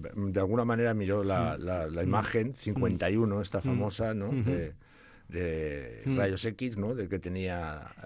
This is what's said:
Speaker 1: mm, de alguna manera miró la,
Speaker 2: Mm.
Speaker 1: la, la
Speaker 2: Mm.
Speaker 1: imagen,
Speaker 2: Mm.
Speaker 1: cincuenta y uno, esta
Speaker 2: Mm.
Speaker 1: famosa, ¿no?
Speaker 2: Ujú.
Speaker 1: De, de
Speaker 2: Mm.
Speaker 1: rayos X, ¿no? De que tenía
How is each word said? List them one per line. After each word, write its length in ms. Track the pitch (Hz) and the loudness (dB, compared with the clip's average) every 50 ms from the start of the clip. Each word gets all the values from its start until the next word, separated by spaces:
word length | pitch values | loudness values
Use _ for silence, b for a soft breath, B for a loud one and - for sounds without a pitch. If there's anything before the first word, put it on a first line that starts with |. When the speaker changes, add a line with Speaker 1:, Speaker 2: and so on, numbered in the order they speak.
| 78 - - | -8 -8 -4
Speaker 1:
mm, 180 | 101 101 98 | -4 -2 0
de 80 | 92 98 | 2 2
alguna 220 | 95 95 110 123 117 | 2 2 2 2 2
manera 280 | 120 113 113 120 117 110 | 2 2 4 4 4 2
miró 300 | 107 98 92 101 104 98 | 2 2 2 2 2 2
la, 340 | 98 95 90 85 80 76 - | 4 4 4 4 2 0 -2
Speaker 2:
Mm. 60 | 85 | -2
Speaker 1:
la, 240 | 90 92 87 80 78 | -2 -2 0 -2 -2
la 140 | 82 85 90 | 0 0 2
Speaker 2:
Mm. 40 | 92 | 4
Speaker 1:
imagen, 400 | 98 107 107 - - 113 110 131 | 4 2 2 2 0 0 0 0
Speaker 2:
Mm. 40 | 131 | -4
Speaker 1:
cincuenta 540 | - - 107 101 131 95 92 92 85 85 87 | -6 -4 -2 0 2 2 2 2 2 2 2
y 60 | 101 | 4
uno, 260 | 113 117 107 98 104 | 4 4 4 2 0
esta 180 | 101 - - 98 | -2 -2 -2 -2
Speaker 2:
Mm. 40 | 90 | 0
Speaker 1:
famosa, 500 | 131 127 120 101 101 - - 113 110 110 | 0 0 2 0 0 -2 -2 -2 -2 -2
¿no? 140 | 104 98 101 | -2 -2 -2
Speaker 2:
Ujú. 140 | 139 127 107 | 0 0 2
Speaker 1:
De, 320 | 127 135 - 82 76 - - B B B B B B B B B B | 2 2 0 -2 -4 -8 -12 B B B B B B B B B B
de 720 | - 87 90 85 80 80 78 76 71 71 65 58 58 55 - | -4 -2 -2 0 0 -2 -2 -2 -4 -6 -8 -10 -12 -6 -4
Speaker 2:
Mm. 120 | 131 135 - | -2 2 2
Speaker 1:
rayos 280 | 101 98 95 92 - | 2 2 2 0 -2
X, 320 | 113 101 - 127 127 113 101 | -4 -4 -4 -6 -4 -4 -2
¿no? 180 | 98 110 131 | -2 -2 -2
De 140 | 123 98 85 | -2 -2 -2
que 100 | 98 87 | -2 -4
tenía 600 | 82 87 92 95 92 92 87 87 82 78 76 76 - - - - - | -2 -2 -4 -2 -2 -2 -2 -2 -4 -4 -6 -8 -10 -14 -16 -14 -12